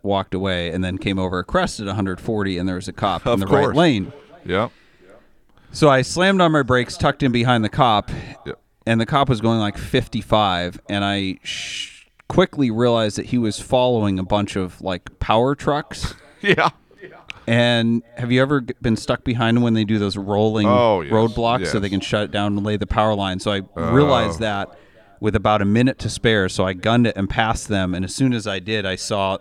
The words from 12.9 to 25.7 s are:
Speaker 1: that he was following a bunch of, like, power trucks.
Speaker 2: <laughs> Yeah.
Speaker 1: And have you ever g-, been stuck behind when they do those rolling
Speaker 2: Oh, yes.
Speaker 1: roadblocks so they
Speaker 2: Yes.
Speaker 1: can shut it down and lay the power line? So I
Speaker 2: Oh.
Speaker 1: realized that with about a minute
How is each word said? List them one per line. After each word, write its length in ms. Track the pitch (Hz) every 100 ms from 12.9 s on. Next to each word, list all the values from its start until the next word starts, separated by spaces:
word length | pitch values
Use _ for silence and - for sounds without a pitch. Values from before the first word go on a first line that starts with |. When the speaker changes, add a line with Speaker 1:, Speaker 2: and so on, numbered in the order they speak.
| 117 107 104
Speaker 1:
that 100 | -
he 100 | 127
was 220 | 110 101
following 580 | - 127 127 120 104 95
a 60 |
bunch 320 | 92 104 101 101
of, 260 | 92 -
like, 380 | 90 87 - _
power 340 | - 110 127
trucks. 600 | 143 - 147 - - - -
Speaker 2:
<laughs> 40 | - _
Yeah. 280 | 202 175 - - _ _ - - - - -
Speaker 1:
And 560 | 117 120 120 117 117 - -
have 140 | 127
you 100 | 127
ever 180 | 135 147
g-, 120 | 117 -
been 140 | 123 110
stuck 260 | - 123
behind 400 | - 120 117 117
when 100 | 120 110
they 80 | 104
do 120 | 110
those 160 | 101 98
rolling 500 | 98 104 110 110 104
Speaker 2:
Oh, 320 | 123 117 101
yes. 120 | 73
Speaker 1:
roadblocks 540 | 110 113 110 117 123 90
so 120 | 113
they 80 | 98
Speaker 2:
Yes. 40 |
Speaker 1:
can 80 | 95
shut 220 | - 107
it 80 | 104
down 260 | 104 101 104
and 80 | 104
lay 100 | 104
the 80 | 98
power 280 | - 110 104
line? 240 | 98 92
So 120 | 104
I 100 | 101 95 -
Speaker 2:
Oh. 140 | 82
Speaker 1:
realized 460 | 127 147 127 113 80
that 300 | 110 101 98 - - - _ _
with 140 | 107 101
about 240 | 104 107
a 40 |
minute 340 | 101